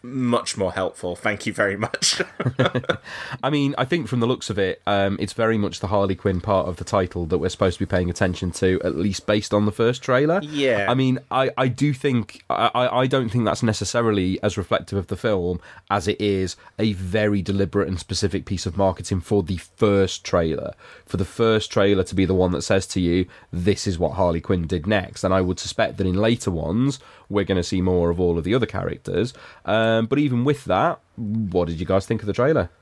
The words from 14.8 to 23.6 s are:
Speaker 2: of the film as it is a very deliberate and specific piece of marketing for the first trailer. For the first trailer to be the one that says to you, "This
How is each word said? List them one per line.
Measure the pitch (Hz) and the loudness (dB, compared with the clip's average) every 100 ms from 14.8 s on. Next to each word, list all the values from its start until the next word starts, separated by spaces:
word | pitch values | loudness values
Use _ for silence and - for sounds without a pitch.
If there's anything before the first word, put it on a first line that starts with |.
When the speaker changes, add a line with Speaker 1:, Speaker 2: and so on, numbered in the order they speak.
| - 98 | -2 -4
Speaker 2:
of | 92 | -4
the | 98 | -4
film | 117 98 87 90 - - _ | 0 0 0 -4 -8 -20 _
as | 101 98 | -2 0
it | - | 0
is | 104 98 92 - - - | 0 0 -2 -6 -16 -2
a | 110 | -2
very | 95 92 107 107 104 | -2 -2 0 2 0
deliberate | 90 98 98 101 92 | 0 0 0 0 -2
and | 92 | -4
specific | - 92 98 98 | -4 -2 -2 -2
piece | - 92 95 | -4 -4 -4
of | 85 | 0
marketing | 95 90 - 95 | 0 0 -4 -4
for | - 104 | 2 0
the | 82 90 | 0 -6
first | - - 110 98 95 - | -6 0 4 4 2 -2
trailer. | - 92 82 73 - - - - - | 0 0 2 -2 -6 -12 -20 -20 -8
For | 90 | -4
the | |
first | 90 - 113 110 - | -4 0 2 2 0
trailer | - 101 101 | 2 4 4
to | - | 2
be | 92 | 2
the | 92 | 2
one | 92 92 | 4 4
that | 87 | 2
says | - 98 - | 2 0 0
to | 95 | -2
you, | 87 90 92 - - | 2 2 0 -8 -10
"This | 90 | -2